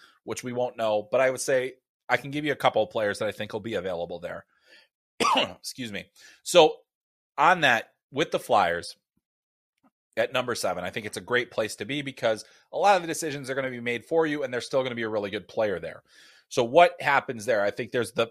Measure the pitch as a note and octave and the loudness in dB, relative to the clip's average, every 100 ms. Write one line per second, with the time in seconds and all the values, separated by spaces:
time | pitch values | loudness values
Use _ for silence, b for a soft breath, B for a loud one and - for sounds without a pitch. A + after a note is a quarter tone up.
0 | b b - A2 B2+ B2 B2 - A2 G#2+ | b b -10 -8 -6 -4 -4 -2 0 0
1 | G#2 B2+ C3 B2+ - C3 C3 - _ _ | 2 2 2 0 0 0 0 -8 _ _
2 | - B2 C#3+ C#3+ D3+ C3 C3 A#2+ G#2 A#2 | -2 -2 -2 -4 -2 0 2 2 0 0
3 | G#2 G2 G#2+ - G#2+ A2 G#2 G#2+ F#2 F2 | -2 -2 -4 -6 -8 -8 -6 -6 -4 -6
4 | E2+ F2 F2 E2+ - b b b b _ | -6 -8 -10 -12 -16 b b b b _
5 | _ _ - C5 A#2+ F2+ - - A#2+ G2 | _ _ 0 0 -2 -6 -14 -10 -10 -10
6 | - B B B - F3+ D#3 - _ _ | -12 B B B 4 8 8 4 _ _
7 | _ _ _ - D3+ F3+ D3 A2+ - _ | _ _ _ 2 4 6 4 4 0 _
8 | _ C3+ E3+ F3 - A2+ F2 E2+ E2+ - | _ -4 -2 -2 2 4 4 0 -6 -16
9 | _ _ _ _ _ _ _ _ _ _ | _ _ _ _ _ _ _ _ _ _
10 | _ - A#2 B2+ B2+ A2+ G2+ F2+ F2+ G2+ | _ -4 -2 -2 -2 -2 -2 -4 -6 -8
11 | G#2 G#2 F2+ B2 A#2+ - A2 - G#2+ C#3+ | -10 -12 -2 -2 -2 -4 -4 -6 -8 -8
12 | C3+ C3 A#2 A2 - b b C#3+ F#3+ F#3+ | -8 -4 -2 -2 -6 b b 0 4 4
13 | E3 D#3+ D#3+ C#3+ C3 C3+ C3 B2 A#2+ A#2 | 2 -6 -6 -6 -6 -4 -4 -6 -6 -6
14 | - E3 D#3+ D3 C3 B2 - C#3 C3 A#2 | 0 0 0 -2 -4 -4 -2 -2 0 -4
15 | A2+ G#2+ G2+ G2+ F2+ - G#2+ F2+ E2 E2 | -2 -2 -4 -6 -6 -2 -2 -2 -6 -12
16 | b b b b b - A#2 D3 F3 E3+ | b b b b b -2 2 6 6 4
17 | D3 C#3 - A#2 G2 G#2+ G2+ - A#2+ B2+ | 2 2 2 -6 0 2 2 -2 -4 -2
18 | A2 - A#2 | -2 0 -2